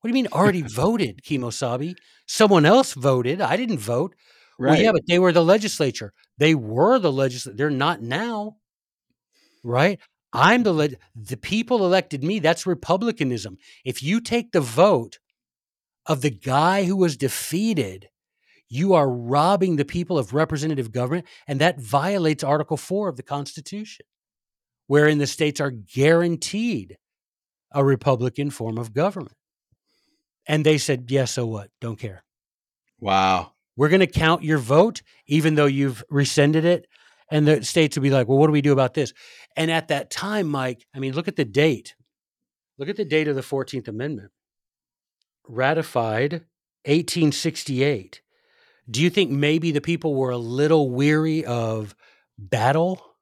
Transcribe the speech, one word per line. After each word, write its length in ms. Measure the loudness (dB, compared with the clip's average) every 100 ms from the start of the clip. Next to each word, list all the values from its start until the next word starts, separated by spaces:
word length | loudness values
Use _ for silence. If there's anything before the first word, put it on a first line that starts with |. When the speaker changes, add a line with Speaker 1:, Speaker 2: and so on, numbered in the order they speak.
Speaker 1:
"What 60 | 0
do 20 |
you 140 | -2
mean 100 | 0
already 280 | 2 2 2
Speaker 2:
<laughs> 60 | -4
Speaker 1:
voted, 540 | -2 0 0 -2 -6
Kimosabe? 720 | -6 -6 -4 -6 -4 -4 -6 -10 _ _ -10
Someone 400 | 2 6 8 8
else 280 | 6 4
voted. 480 | 0 0 2 0 -2
I 140 | -2 -2
didn't 220 | -2 -4
vote." 380 | -2 -2 -4 _ _ _ _ -4
"Well, 180 | 2 4
yeah, 120 | 4
Speaker 2:
Right. 80 | 2
Speaker 1:
but 120 | 2
they 120 | 2
were 120 | 4
the 140 | 4 4
legislature." 680 | 4 2 -2 -4 -4 -14 _ _ 0
They 180 | 2 2
were 440 | -2 2 4 4
the 120 | 2
legisla-, 440 | 0 -2 -4 -12 -4
they're 140 | -4
not 320 | 0 -2 -2
now. 560 | -4 -4 -4 -6 -8 -14 _ _ _ _ _ _ _ _ _ _
Right? 360 | -4 2 2 0 _ _ _
"I'm 300 | 2 4 6
the 100 | 2
leg-, 260 | 2 0 -4 _ -18
the 220 | -12 -10
people 480 | -4 -4 -2 0 2
elected 360 | 2 0 -6
me." 180 | -4 0
That's 280 | 0 0 -2
republicanism. 880 | -4 -2 0 0 -2 -4 -4 -8 -16 -20 -12 -10
If 180 | -6
you 160 | -2 -4
take 320 | -2 -4 0
the 100 | -2
vote 580 | -2 2 4 4 -2 -16 _ _ _ _ _ _ _ _ -4
of 140 | -2
the 100 | -2
guy 520 | -4 -2 2 2 2
who 140 | 0 0
was 180 | 0 0
defeated, 920 | -4 -4 -6 -4 -2 -2 -4 -8 -20 _ _ _ _ _ _
you 260 | -4 2
are 160 | 4 2
robbing 680 | -2 -2 2 2 2 0 0
the 80 | -2
people 320 | -6 -4 -4
of 160 | -2
representative 580 | -2 -2 -2 -4 -4 -6
government, 360 | -4 -4 -4 -8 -20 -8
and 140 | 0
that 180 | 0 0
violates 640 | -2 -2 0 0 0 -2
Article 320 | 0 -2 -2 -6
four 300 | -6 -4 -4
of 80 | -8
the 80 |
Constitution, 840 | -8 -8 -8 -14 -14 -14 -14 -18 _ _ _ _ _ _ _ _ 0
wherein 320 | 4 4 2
the 100 | -2
states 320 | -2 -4 -2
are 120 | -6
guaranteed 1300 | -8 -10 0 4 4 2 -2 -6 -4 -4 -4 -8 -20 _ _ _ _ _ _ _
a 120 | 0
republican 680 | 2 2 2 0 -2 -4 -8
form 260 | -6 -8 -6
of 160 | -6
government. 440 | -4 -4 -4 -16 _ _ _ _ _ _ _ _ _ _ _ -4
And 160 | 2
they 140 | 4 2
said, 320 | 0 -4 0
"Yeah, 160 | -2 0
so 220 | -4 -6
what? 240 | -8 -14 _
Don't 180 | -12 -10
care. 240 | -12 -14 _ _ _ _ _ _ _ _
Speaker 2:
Wow. 540 | 0 2 2 0 -4 _ _ -2
Speaker 1:
We're 140 | 2
gonna 160 | 4 2
count 360 | 2 2 0
your 160 | 0 -2
vote, 420 | 4 4 4 0 _ _ 0
even 300 | 2 2 4
though 100 | 2
you've 380 | 2 -2 -4 -4
rescinded 560 | 0 2 4 4 4 2
it." 200 | 0 -2 _ _ _ _
And 160 | 2 4
the 160 | 2
states 320 | 2 2 2 2
would 60 |
be 80 | 2
like, 180 | 2 2
"Well, 120 | 4
what 80 | 4
do 40 |
we 100 | 4
do 120 | 4
about 220 | 2 2 -2
this?" 180 | -6 -8 -20 -20 -12 -4
And 140 | -2
at 200 | -2 -2
that 200 | -4 -4
time, 380 | -8 -6 -4 -2
Mike, 400 | -4 -4 -8 _ -10
I 40 |
mean, 140 | -6
look 140 | -6 -6
at 80 | -4
the 100 | -2
date. 500 | 2 2 0 -8 _ _ _ _ _ _ _ _ -12
Look 100 | -10
at 80 | -6
the 80 | -2
date 220 | 0 0
of 80 | -4
the 80 |
fourteenth 440 | -4 -6 -6 -10 -10
Amendment. 440 | -8 -8 -10 -14 _ _ _ _ _ _ _ _ _ _ _ -12
Ratified 960 | -2 0 0 -2 -2 -2 -2 -2 -4 _ _ _ _ 0
eighteen 460 | 0 0 0 0
sixty-eight. 920 | 0 -6 -6 -6 -2 0 -2 -8 -20 _ _ _ _ _ _ -10
Do 140 | 0
you 80 | 0
think 180 | 2 0
maybe 400 | 0 0 0 0
the 120 | -2
people 340 | -2 -4 -2 -2
were 160 | -2
a 60 | -4
little 520 | -6 -2 2 2 2
weary 560 | 0 2 2 0 -2 -4
of 500 | -4 -4 -6 -8 -16 _ _ _ -20
battle? 640 | -6 0 0 2 0 -4 _ _